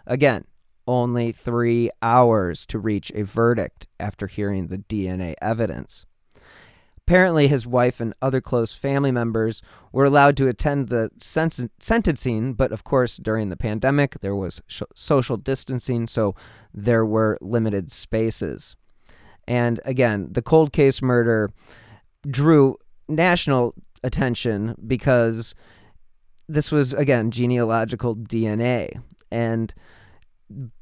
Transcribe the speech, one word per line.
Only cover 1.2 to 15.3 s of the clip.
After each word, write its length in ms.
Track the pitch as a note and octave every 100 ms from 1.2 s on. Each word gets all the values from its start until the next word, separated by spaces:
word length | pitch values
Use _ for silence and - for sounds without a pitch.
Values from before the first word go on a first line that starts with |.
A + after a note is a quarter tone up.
| A#2
three 600 | A2 - A#2 A#2 A#2+ A#2 -
hours 640 | A#2 B2 B2 A2 F2+ D#2+ -
to 120 | A2
reach 340 | G#2 G2+ -
a 80 | -
verdict 640 | G2+ - A#2 A2+ - - - -
after 260 | G2+ - G2
hearing 400 | - G2+ G2 E2+
the 120 | F#2
D 280 | - G#2+ F#2
N 120 | F#2
A 140 | F2+ -
evidence. 640 | G2+ A2+ G#2+ B1 - - - _ _ _ - - - _ _ _ -
Apparently, 420 | F3+ F#3 D#3+ C#3+
his 180 | C#3 A#2
wife 340 | B2 B2 -
and 140 | A2+ -
other 180 | C3 C3
close 340 | - A#2+ A2+
family 380 | - C#3 C#3 C#3
members 480 | B2 A#2 A2+ A2+ A2 - - -
were 120 | C3
allowed 320 | C#3 C#3+ C#3+ C3+
to 120 | C3+
attend 400 | A2+ D3+ C#3+ B2+
the 220 | A#2+ A2 -
sens-, 500 | - - E3 - A#2+ -
sentencing, 760 | - A3+ F#3 C#3 C3 A2 B2+
but 180 | A2+ C3
of 120 | G#2+
course, 320 | - C3+ B2 -
during 320 | - A2 G#2
the 80 | F2
pandemic, 640 | A2+ G#2+ C3+ C#3+ C#3+ -
there 140 | G2
was 280 | G2+ F2+ - -
sh-, 160 | - -
social 420 | - - C#3+ A#2+